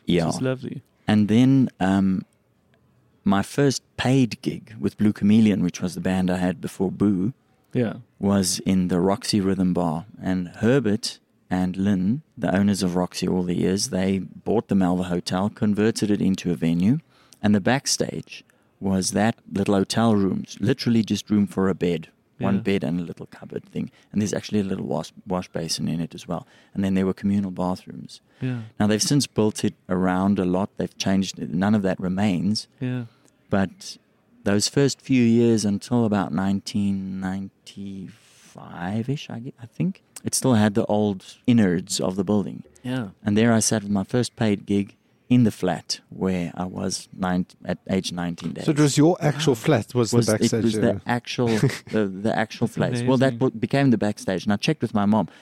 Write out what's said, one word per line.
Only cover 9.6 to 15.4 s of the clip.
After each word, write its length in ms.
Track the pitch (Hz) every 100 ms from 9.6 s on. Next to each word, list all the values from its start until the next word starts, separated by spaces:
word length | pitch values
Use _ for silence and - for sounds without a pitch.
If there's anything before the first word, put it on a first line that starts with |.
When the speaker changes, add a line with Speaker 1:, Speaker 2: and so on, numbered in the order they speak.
| 92
Speaker 2:
Bar. 320 | 90 85 80 - -
And 280 | 92 92 87
Herbert 680 | - 110 139 113 107 - - _ _ _
and 260 | 90 92 92
Lynn, 460 | 98 98 92 139 - -
the 180 | 87 98
owners 280 | 101 95
of 120 | 92 87
Roxy 320 | 90 - 90
all 160 | 90
the 120 | 90 87
years, 340 | 87 98 101
they 300 | 92 95 98
bought 480 | 90 - - 101 -
the 80 | 98
Malva 280 | 92 90 87
Hotel, 440 | 87 - 90